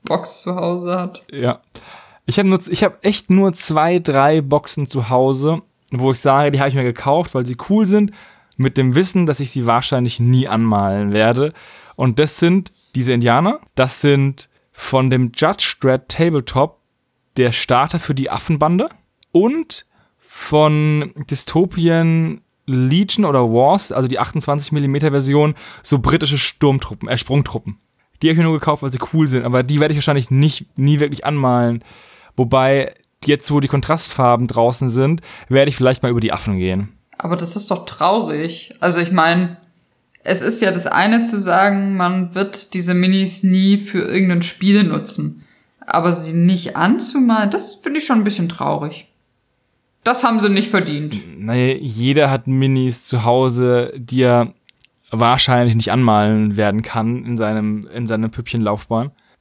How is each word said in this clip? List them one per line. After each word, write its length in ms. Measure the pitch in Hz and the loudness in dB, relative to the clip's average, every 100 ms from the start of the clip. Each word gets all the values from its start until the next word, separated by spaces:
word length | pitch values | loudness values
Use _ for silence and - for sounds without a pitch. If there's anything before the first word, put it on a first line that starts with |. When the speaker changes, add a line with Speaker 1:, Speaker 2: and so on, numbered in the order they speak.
Speaker 1:
Box 380 | - 160 - - | -4 -4 -4 -10
zu 120 | 180 | -8
Hause 440 | 180 175 180 175 185 | -6 -4 -4 -4 -6
hat. 260 | 180 - - | -6 -12 -16
Speaker 2:
Ja. 300 | 170 123 - _ - - - - _ | -4 -4 -4 _ -20 -20 -20 -20 _
Ich 140 | - - | -4 0
hab 80 | 190 | 2
nur, 140 | 185 - | 0 -2
ich 120 | 180 | -2
hab 220 | 202 - | -2 0
echt 260 | 202 202 - | -2 -2 0
nur 220 | 190 196 | 2 2
zwei, 460 | 180 - 156 165 180 | -2 -2 0 2 0
drei 420 | 170 139 139 160 | 0 2 4 2
Boxen 480 | 135 147 - - 139 | 2 -2 -2 -8 -6
zu 220 | 135 113 | -4 0
Hause, 520 | 127 131 131 147 165 - _ _ | 2 2 2 -2 -2 -8 _ _
wo 220 | 123 131 | -2 0
ich 80 | 123 | 2
sage, 320 | 139 135 147 | 2 4 2
die 80 | 139 | 2
habe 80 | 139 | 0
ich 80 | 135 | 0
mir 80 | |
gekauft, 500 | 123 120 139 156 165 | -2 -2 0 0 0
weil 100 | 131 | -4
sie 120 | 123 123 - | -4 -8 0
cool 160 | 214 | 2
sind, 280 | 190 208 208 - - _ _ - | 4 2 2 -4 -20 _ _ -2
mit 200 | 131 135 | 0 2
dem 180 | 131 | 2
Wissen, 320 | 127 185 185 165 | 2 2 0 0
dass 140 | 139 | -2
ich 100 | 135 | -4
sie 160 | 135 117 | -2 0
wahrscheinlich 540 | 117 - 131 123 - | 0 0 -2 -2 0
nie 260 | 120 127 131 | 2 2 2
anmalen 640 | 110 113 104 98 101 104 | 0 0 0 0 -2 0
werde. 400 | 104 113 120 151 - - - - - | 2 2 2 -2 -4 -20 -20 -20 -2
Und 220 | 127 113 | 0 2
das 180 | 151 - | 0 2
sind 340 | 170 190 180 _ _ | 2 2 -2 _ _
diese 180 | 131 123 | -4 0
Indianer, 460 | 120 117 123 185 302 - | 2 4 2 2 -2 -6
das 260 | - 127 - | -2 0 0
sind 480 | 143 139 135 135 - _ _ | 2 2 0 -4 -16 _ _
von 380 | - - 131 131 | -16 -2 0 2
dem 220 | 127 120 | 2 0
Judge 420 | - 156 196 - - | 0 -2 0 -6 -2
Dredd 280 | 131 131 - | 0 0 -2
Tabletop 720 | - 165 151 120 131 156 - _ _ _ _ _ - | -2 0 0 -2 -2 -2 -4 _ _ _ _ _ 0
der 140 | 123 | 0
Starter 480 | 120 - 127 147 170 | 0 0 0 0 -4
für 160 | - | -4
die 160 | 135 135 | -4 -4
Affenbande 580 | - - 151 156 180 320 - _ _ _ | -6 -4 0 2 0 -2 -8 _ _ _
und 520 | 170 220 320 320 - - _ _ _ | 2 2 0 -6 -10 -12 _ _ _
von 920 | _ - - 151 151 151 151 151 143 151 - | _ -14 -2 2 4 4 2 0 -4 -10 -8
Dystopian 1120 | 143 - - 180 175 165 165 165 165 165 151 _ _ - | -6 -2 0 0 0 2 2 2 2 -2 -6 _ _ -4
Legion 560 | 127 127 170 202 - | 0 2 2 0 0
oder 200 | 180 135 | 2 2
Wars, 480 | 120 117 139 196 - | 2 4 4 2 -2
also 160 | - 131 | -4 -2
die 100 | 131 | -2
achtundzwanzig 540 | 123 160 143 143 143 | -4 -4 -4 -4 -2
Millimeter 400 | 151 139 139 156 | -2 -2 0 0
Version, 420 | 139 135 147 151 - - - | 0 2 2 2 -2 -12 -12
so 160 | - 139 | -2 0
britische 380 | 123 160 147 143 | 2 0 0 -2
Sturmtruppen, 720 | - - 147 135 - - 107 | -4 0 2 2 -4 -10 -6
äh, 80 | 127 | -6
Sprungtruppen. 640 | - 143 - 113 - - _ _ _ _ | -2 -2 -2 -8 -12 -16 _ _ _ _
Die 80 | 160 | 0
hab 40 | |
ich 60 | 160 | 2
mir 60 | |
nur 140 | 165 156 | 2 0
gekauft, 240 | 160 147 | -2 -2
weil 80 | 139 | -4
sie 80 | 123 - | -6 -2
cool 160 | 160 151 | 0 2
sind, 160 | 127 | 0
aber 180 | 120 127 | 0 0
die 160 | 127 147 | 2 0
werde 140 | 151 | 2
ich 60 | 147 | 0
wahrscheinlich 320 | 156 139 117 | 0 -2 0
nicht, 460 | 131 151 - - - | 2 2 0 -10 -2
nie 220 | 139 147 | 2 2
wirklich 260 | 147 139 | 0 -2
anmalen. 600 | - 147 127 123 117 117 - - - - _ - | -4 -2 0 2 0 -2 -10 -20 -20 -20 _ -4
Wobei, 580 | 120 131 131 139 - - _ _ | 0 2 4 2 0 -8 _ _
jetzt 280 | - 147 - | -2 -2 0
wo 80 | 147 | 0
die 80 | 139 | 0
Kontrastfarben 800 | 139 - 160 - - 123 120 123 | -2 -2 -4 -4 2 4 4 2
draußen 400 | 120 117 120 131 | 2 2 0 -2
sind, 320 | 120 135 165 - - - | 0 0 0 -6 -20 0
werde 200 | 131 143 | 2 4
ich 80 | 123 | 2
vielleicht 260 | 127 127 | 2 2
mal 80 | 127 | 0
über 100 | 120 | 0
die 120 | 110 | -2
Affen 260 | - 110 92 | -4 -2 -2
gehen. 300 | 92 92 104 - _ - | -2 -2 -6 -12 _ -12
Speaker 1:
Aber 180 | 170 170 | -6 -4
das 180 | 170 208 | -4 -8
ist 140 | - | -6
doch 160 | 196 - | -6 -8
traurig. 880 | - 165 220 175 151 165 170 - - | -2 0 0 -2 -6 -6 -10 -18 -4
Also 200 | 185 170 | -2 0
ich 120 | 170 | 0
mein, 440 | 185 160 175 175 - _ _ _ _ _ _ | 2 2 2 0 -6 _ _ _ _ _ _
es 200 | - 190 | -6 -2
ist 180 | 127 117 | -2 0
ja 100 | 190 | 0
das 160 | 180 170 | 0 -2
eine 360 | - 202 233 | 0 2 2
zu 160 | 233 208 | 0 -4
sagen, 580 | 185 180 202 196 196 190 | 0 2 2 0 -2 -2
man 380 | 180 185 180 | -2 -2 -4
wird 400 | 185 196 - - | -4 -6 -6 -8
diese 200 | 185 175 | -6 -2
Minis 480 | 180 185 190 190 - | 2 2 2 0 0
nie 360 | 190 185 190 202 | 0 2 4 2
für 220 | 202 185 | 0 -4
irgendein 420 | - 190 185 170 | -2 0 2 0
Spiel 400 | 170 - 190 202 | -2 -2 2 4
nutzen. 640 | 175 160 - - 151 - _ _ _ _ | 2 -2 -6 -6 -8 -8 _ _ _ _
Aber 320 | - 165 170 | -4 0 0
sie 220 | 170 160 | -2 -2
nicht 420 | 165 175 180 - - | 2 2 2 -4 -2
anzumalen, 720 | 180 311 - 285 240 220 202 | 0 0 -2 0 2 2 0
das 280 | 381 - - | -4 -6 -8
finde 240 | 302 294 | -8 -6
ich 60 | - | 0
schon 120 | 226 | 0
ein 60 | |
bisschen 260 | 208 202 170 | 0 -2 -6
traurig. 580 | - 139 151 151 - - _ _ _ _ _ _ _ _ _ | -4 -4 -4 -6 -12 -20 _ _ _ _ _ _ _ _ _
Das 180 | 233 247 | -2 0
haben 160 | 247 220 | 0 2
sie 120 | 208 | 2
nicht 200 | 196 - | 0 0
verdient. 460 | 190 151 147 151 98 85 71 | -2 -2 -6 -8 -10 -12 -12
Speaker 2:
Naja, 360 | 107 123 127 131 | -4 0 0 -2
jeder 500 | 131 107 127 143 139 | -6 -4 0 2 2
hat 160 | 135 135 | 0 0
Minis 600 | 131 135 131 127 117 - | 0 2 2 0 -4 -4
zu 180 | 123 | -2
Hause, 680 | 117 127 131 123 123 123 120 135 | 2 2 2 2 2 2 -2 -8
die 240 | 120 123 | -6 0
er 320 | 123 120 110 - _ _ - _ _ | 4 4 0 -6 _ _ -20 _ _
wahrscheinlich 640 | 113 117 127 - 123 120 | 0 2 2 2 2 4
nicht 160 | 113 107 | 2 0
anmalen 680 | 120 120 104 104 110 107 104 | 2 4 4 4 2 0 0
werden 240 | 104 104 | 0 -2
kann 420 | 110 113 113 123 | -4 -4 -4 -4
in 140 | 120 113 | -6 -4
seinem, 500 | 110 107 107 107 - | -2 -2 -4 -6 -8
in 140 | 104 113 | -10 -4
seiner 220 | 110 113 | -2 -4
Püppchenlaufbahn. 840 | 120 113 117 107 107 - 117 139 - _ _ | -6 -6 -2 -2 -4 -4 -4 -4 -10 _ _